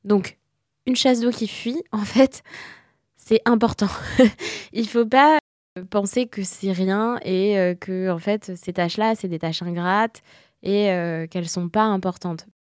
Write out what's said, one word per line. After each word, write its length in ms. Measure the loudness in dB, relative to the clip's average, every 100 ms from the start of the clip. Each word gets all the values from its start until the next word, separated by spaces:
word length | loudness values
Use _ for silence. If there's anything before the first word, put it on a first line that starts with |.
Donc, 340 | 2 0 0 -14 _ _ _ _ -4
une 100 | 0
chasse 260 | 2 2
d'eau 100 | 0
qui 160 | -2 -6
fuit, 340 | -6 -6 -8 -6
<laughs> 60 |
en 120 | -6
fait, 400 | 0 4 4 2 -18 -20 -20 -20 _ _ _ _
c'est 260 | 0 2 4
important. 440 | 2 2 0 -4 -4 -2 4 4
<laughs> 440 | 4 -10 -10 -10
Il 160 | -6 -2
faut 160 | 0 2
pas 340 | 6 6 6 _ _ _ -16 -2
penser 380 | -2 0 -2 -2
que 160 | -4
c'est 280 | -8 -4 -4
rien 480 | 0 0 2 0 -2
et, 360 | -2 0 2 2
euh, 160 | 0 -2
que, 340 | -6 -4 -2
en 100 | -2
fait, 360 | -2 -4 -4 -10
ces 180 | -6
tâches-là, 420 | -2 -2 0 0 0
c'est 120 | -4
des 120 | -4
tâches 220 | -4 -4
ingrates 600 | -4 -4 0 2 0 -4 _ -20 _ _
et, 260 | -2 0 2
euh, 360 | 0 -2 -4 -6
qu'elles 220 | -6 -6
sont 200 | -6 -2
pas 140 | 0
importantes. 640 | 2 0 -2 -6 -8 -8 -14 _